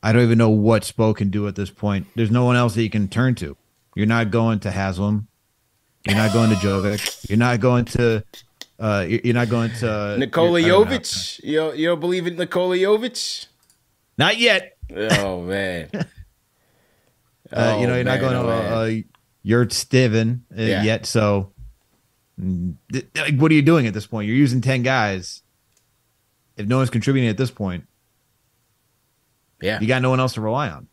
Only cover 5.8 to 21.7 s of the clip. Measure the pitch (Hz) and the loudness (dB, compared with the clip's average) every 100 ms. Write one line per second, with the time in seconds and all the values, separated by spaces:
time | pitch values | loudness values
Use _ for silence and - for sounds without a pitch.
5.8 | _ _ - 101 110 113 113 104 98 98 | _ _ -2 0 2 2 2 2 2 0
6.8 | 98 104 - - - 104 120 120 127 123 | -2 -4 -6 -10 -4 0 2 2 2 2
7.8 | 117 - 120 110 - - - _ - _ | 0 0 0 0 -4 -18 -20 _ -20 _
8.8 | 110 101 87 110 120 120 120 117 113 117 | -2 -2 0 -2 0 0 0 0 -2 -2
9.8 | 117 107 104 104 131 - 170 175 165 185 | -4 -4 -4 -4 -2 0 2 2 4 4
10.8 | 214 262 - - - - - 151 156 143 | 4 0 -4 -8 -10 -12 -4 -2 -2 -2
11.8 | 160 175 170 185 170 170 175 180 180 180 | -2 -2 -2 -2 -4 -6 -4 -2 0 0
12.8 | 190 214 240 240 - - - _ _ _ | 2 0 0 -8 -10 -10 -14 _ _ _
13.8 | _ _ _ - 165 220 233 196 - _ | _ _ _ -2 0 2 2 2 -2 _
14.8 | - 85 104 - 98 92 87 98 95 87 | -16 -6 -2 0 0 -6 -6 -4 -4 -6
15.8 | 80 208 151 - - _ _ _ _ _ | -8 -8 -10 -12 -20 _ _ _ _ _
16.8 | _ _ _ _ _ _ _ - 117 107 | _ _ _ _ _ _ _ -2 0 2
17.8 | 123 123 123 127 131 123 117 113 107 113 | 0 0 0 0 0 0 0 -2 -2 -2
18.8 | 113 113 - _ _ _ 98 117 120 - | -2 -4 -6 _ _ _ 0 2 2 -2
19.8 | - 127 127 107 113 123 - 95 110 107 | 0 2 4 2 0 -2 -8 -6 -2 0
20.8 | 107 110 - 120 107 101 95 _ - | 0 0 0 0 2 2 -2 _ -20